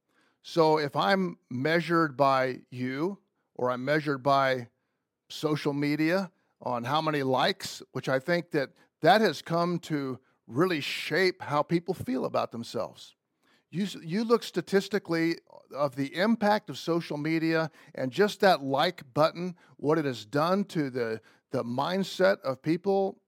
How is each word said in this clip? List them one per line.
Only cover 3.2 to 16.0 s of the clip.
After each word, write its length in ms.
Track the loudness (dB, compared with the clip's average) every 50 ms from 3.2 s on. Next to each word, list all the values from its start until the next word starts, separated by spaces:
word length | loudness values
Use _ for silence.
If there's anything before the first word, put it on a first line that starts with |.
| _ _ _ _ _ _ _
or 160 | -4 -2 -2
I'm 140 | -2 -2 0
measured 380 | 0 0 2 2 0 -2 0
by 460 | 2 2 4 4 4 2 2 0 -4 -8 _ _ _ _ _ _ _ _ _ _ _ -16
social 440 | -8 -4 -2 -2 -2 0 0 -2
media 580 | 0 0 0 0 0 2 2 2 2 0 -2 -4 _ _ _ _ _ -10
on 240 | -6 -4 -4 -4 -2
how 160 | -2 -2 0
many 220 | 0 0 0 0
likes, 600 | 0 0 2 2 2 0 -2 -4 -8 -12 -12 -14 -14 -12
which 160 | -10 -6 -2 0
I 100 | 0 0
think 320 | 0 0 0 -2 -2 -2
that 180 | -2 -2 -2 -4 _ _ _ _ _ _
that 180 | 6 6 6 6
has 220 | 6 2 0 -2
come 360 | -4 -2 0 0 0 0 -2 -4
to 380 | -4 -4 -6 -4 -4 -6 -8 -10 _ _ _ _ _
really 340 | -6 -2 0 0 2 0 -2
shape 640 | -4 -6 -6 -8 -6 -2 0 2 2 2 0 -2
how 200 | -4 -2 0 0
people 320 | 2 2 0 0 0 -2 -6
feel 300 | -6 -4 -4 -4 -4 -4
about 280 | -2 -2 -2 -2 -4
themselves. 640 | -6 -10 -10 -8 -6 -6 -6 -8 -10 -16 -20 -20 _ _ _ _ _ _ _ _ _ _ _ _
You 140 | -6 -6 -4
s-, 120 | -6 -6 -10
you 220 | -8 -6 -4 -2 0
look 180 | 2 2 2
statistically 920 | 0 -2 -6 -6 -2 0 0 0 0 0 -4 -4 -2 -2 0 0 0 0 -2 -4 -8 _ -20 -20 -20 -12 -6
of 220 | -4 -4 -2 -2
the 200 | -4